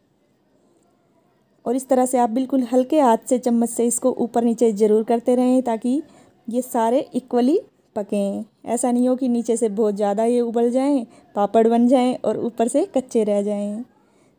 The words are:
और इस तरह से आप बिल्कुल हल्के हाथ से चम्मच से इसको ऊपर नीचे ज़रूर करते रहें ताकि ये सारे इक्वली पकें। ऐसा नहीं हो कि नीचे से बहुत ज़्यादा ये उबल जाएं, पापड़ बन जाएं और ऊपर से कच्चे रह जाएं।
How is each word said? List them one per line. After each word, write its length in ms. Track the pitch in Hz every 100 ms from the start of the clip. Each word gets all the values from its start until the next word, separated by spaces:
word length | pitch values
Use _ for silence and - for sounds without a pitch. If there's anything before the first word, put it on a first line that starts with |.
| _ _ _ _ _ _ _ _ _ _ _ _ _ _ _ _ -
और 100 | 254
इस 120 | 262
तरह 160 | 254 254
से 120 | 254
आप 120 | 240
बिल्कुल 340 | 226 254 269
हल्के 360 | 240 254 254 311
हाथ 180 | 262 226 -
से 80 | 247
चम्मच 300 | 247 233 233
से 160 | - 233
इसको 260 | - 254 -
ऊपर 240 | 233 233
नीचे 280 | 233 226 233
ज़रूर 300 | 202 214 214
करते 320 | 214 233 254 247
रहें 260 | 254 254
ताकि 380 | 254 226 240 277 - - _ _ -
ये 140 | 240
सारे 380 | 247 254 226 262 - 254
इक्वली 440 | - 240 247 381 - _ _ 220
पकें। 480 | 208 208 202 202 220 _ -
ऐसा 260 | 233 254
नहीं 160 | 240 254
हो 60 | 254
कि 120 | 262
नीचे 280 | 233 226 226
से 120 | 220
बहुत 260 | 202 214 202
ज़्यादा 280 | 202 202 233
ये 160 | 240
उबल 280 | 233 226 240
जाएं, 340 | 254 277 285 226 - _ 208
पापड़ 320 | 202 226 226
बन 200 | 233 240
जाएं 280 | 262 247 247
और 220 | - 214
ऊपर 280 | 233 - 233
से 180 | 277 392 262
कच्चे 280 | 262 226
रह 180 | 208 202
जाएं। 420 | 202 202 208 208 247 _ _ _ _